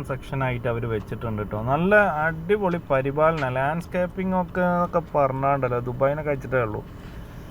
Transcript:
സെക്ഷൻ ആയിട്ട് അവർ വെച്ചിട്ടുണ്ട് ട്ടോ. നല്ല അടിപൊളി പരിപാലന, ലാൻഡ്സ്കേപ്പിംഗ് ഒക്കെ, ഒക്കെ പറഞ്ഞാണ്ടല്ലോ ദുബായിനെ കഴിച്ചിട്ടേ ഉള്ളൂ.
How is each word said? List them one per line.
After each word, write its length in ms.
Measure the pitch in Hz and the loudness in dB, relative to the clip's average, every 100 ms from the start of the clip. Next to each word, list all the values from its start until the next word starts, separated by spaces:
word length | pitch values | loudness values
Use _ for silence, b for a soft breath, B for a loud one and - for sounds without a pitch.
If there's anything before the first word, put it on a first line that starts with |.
| 143 | -4
സെക്ഷൻ 300 | 131 - 135 131 | -6 -6 -2 -2
ആയിട്ട് 200 | 123 123 | 0 -2
അവർ 120 | 117 117 | -2 0
വെച്ചിട്ടുണ്ട് 500 | 107 92 113 117 107 104 | -2 -4 -6 -4 -2 -2
ട്ടോ. 80 | 107 117 | -2 0
നല്ല 220 | 147 185 208 202 151 | 2 6 6 6 2
അടിപൊളി 560 | 160 160 170 208 190 170 147 | 0 -2 0 0 2 -2 2
പരിപാലന, 560 | 135 135 143 156 160 131 127 | 2 2 4 4 4 0 0
ലാൻഡ്സ്കേപ്പിംഗ് 760 | 139 165 - 180 180 185 185 185 | 0 -2 -4 -2 -2 -2 -2 0
ഒക്കെ, 240 | 170 185 180 175 175 | 0 0 2 2 0
ഒക്കെ 160 | 175 160 | 0 0
പറഞ്ഞാണ്ടല്ലോ 680 | 151 135 131 139 139 127 123 123 | 2 2 2 0 2 0 0 -2
ദുബായിനെ 360 | 123 135 151 151 | 2 2 2 -2
കഴിച്ചിട്ടേ 340 | 139 117 127 113 | -4 0 0 0
ഉള്ളൂ. 160 | 107 - B B B B B B | -2 -8 B B B B B B